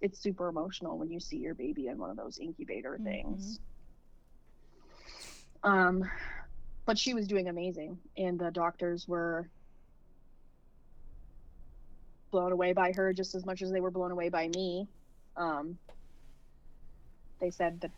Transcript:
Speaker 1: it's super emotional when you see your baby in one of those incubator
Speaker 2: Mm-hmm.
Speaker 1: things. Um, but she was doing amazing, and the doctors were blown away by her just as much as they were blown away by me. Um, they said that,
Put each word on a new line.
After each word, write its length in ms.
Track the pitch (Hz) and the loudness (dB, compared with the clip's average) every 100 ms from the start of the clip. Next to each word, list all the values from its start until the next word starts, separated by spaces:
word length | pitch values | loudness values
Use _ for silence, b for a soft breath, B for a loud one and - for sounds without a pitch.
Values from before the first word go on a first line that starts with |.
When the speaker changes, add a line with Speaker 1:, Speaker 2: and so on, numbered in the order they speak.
Speaker 1:
it's 160 | 196 - | -2 0
super 300 | 202 185 175 | -2 0 0
emotional 500 | 165 180 - 170 160 | 0 -2 -4 -4 -2
when 120 | 160 | -2
you 80 | 170 | -4
see 200 | - - | -4 -4
your 160 | - | -4
baby 320 | - 294 156 131 | -2 -2 -2 -2
in 80 | 131 | -4
one 140 | 90 | -6
of 80 | 107 | -6
those 200 | 107 - | -8 -6
incubator 580 | 170 - - 101 127 208 | -8 -8 -6 -6 -6 -4
Speaker 2:
Mm-hmm. 80 | |
Speaker 1:
things. 560 | 208 - - 190 196 220 - - - - - - - - - - - - B B B B B B B - | -4 -2 -2 -4 -4 -8 -10 -12 -16 -20 -20 -20 -20 -20 -20 -20 -20 -20 B B B B B B B 2
Um, 420 | 202 196 180 185 185 B B B B - - - | 6 8 8 6 2 B B B B -8 -6 -2
but 140 | - 214 | 2 4
she 160 | 262 | 4
was 120 | 240 196 | 2 4
doing 220 | 196 180 | 4 2
amazing, 500 | 170 185 170 156 175 - - | 0 -2 -2 -6 -10 -10 0
and 200 | 185 175 | 0 2
the 120 | 175 | 0
doctors 580 | 175 170 - 175 170 - | 2 2 2 0 0 0
were 400 | 175 170 165 180 - - - - - - - - - - - - - - - - - - - - - - - - - - - - | 0 2 0 -4 -12 -20 -20 -20 -20 -20 -20 -20 -20 -20 -20 -20 -20 -20 -14 -14 -12 -14 -16 -16 -16 -16 -14 -14 -14 -14 -18 2
blown 220 | 185 269 | 4 4
away 220 | 180 180 | 4 6
by 180 | 190 180 | 8 6
her 220 | 185 190 | 6 4
just 200 | 185 185 | 4 0
as 120 | 185 185 | -2 -2
much 160 | 185 | -2
as 80 | 185 | 2
they 100 | 185 | 2
were 100 | 185 | 2
blown 200 | 185 180 | 2 0
away 180 | 175 170 | 2 2
by 200 | 170 165 | 2 2
me. 380 | 180 185 180 202 - - - - | 2 0 0 -4 -10 -20 -20 -12
Um, 440 | - 170 147 156 175 - - - - - - - - - - - - - - - - | -2 0 0 -2 -8 -12 -16 -16 -16 -18 -18 -20 -18 -18 -14 -14 -14 -16 -18 -18 -2
they 100 | 180 | -2
said 280 | - 170 170 | 2 0 0
that, 100 | 170 | -6